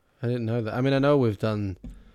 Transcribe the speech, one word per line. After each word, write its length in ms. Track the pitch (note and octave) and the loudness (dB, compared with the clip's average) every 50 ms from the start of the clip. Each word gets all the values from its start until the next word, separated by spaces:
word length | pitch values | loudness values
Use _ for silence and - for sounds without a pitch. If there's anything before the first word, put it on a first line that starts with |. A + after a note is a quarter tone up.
| _ _ _ - - | _ _ _ -8 -4
I 40 | A#2+ | -4
didn't 180 | B2 B2 A2+ | -4 -2 -2
know 160 | A2 A#2 A#2+ A2+ | -2 -2 -2 -4
that. 120 | G#2+ G#2 | -4 -2
I 60 | B2 | 0
mean, 140 | B2+ C3+ C#3 | 0 2 2
I 40 | C3+ | 2
know 180 | C3+ C#3+ D3 C#3+ | 4 4 4 4
we've 200 | B2+ A2+ G#2 - | 4 2 0 0
done 380 | - A2 G#2+ G#2 G#2 G2 F2+ - - - - - - - - | -2 -2 -2 -2 -2 -4 -6 -8 -12 -18 -18 -18 -20 -20 -20